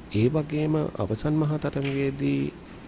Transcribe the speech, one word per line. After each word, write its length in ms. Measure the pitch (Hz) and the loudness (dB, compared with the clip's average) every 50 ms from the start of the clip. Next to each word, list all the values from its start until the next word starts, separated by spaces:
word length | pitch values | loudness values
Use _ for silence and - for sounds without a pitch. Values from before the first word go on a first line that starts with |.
| - - - | -12 -2 2
ඒ 140 | 104 113 127 | 4 4 4
වගේම 460 | 151 156 147 151 156 151 151 156 156 156 147 - - - | 4 2 0 0 0 0 2 2 2 2 0 0 -2 -2
අවසන් 360 | 104 95 113 - - 151 151 | -2 0 0 0 0 2 2
මහා 240 | 156 156 151 151 151 | 2 2 2 0 0
තරඟයේදී 920 | - 143 - 143 139 139 135 139 139 139 135 139 143 139 143 139 139 147 - - - - - - - | -2 -2 -2 -2 -2 0 0 0 0 0 0 0 0 0 2 2 0 -2 -4 -8 -16 -16 -18 -16 -10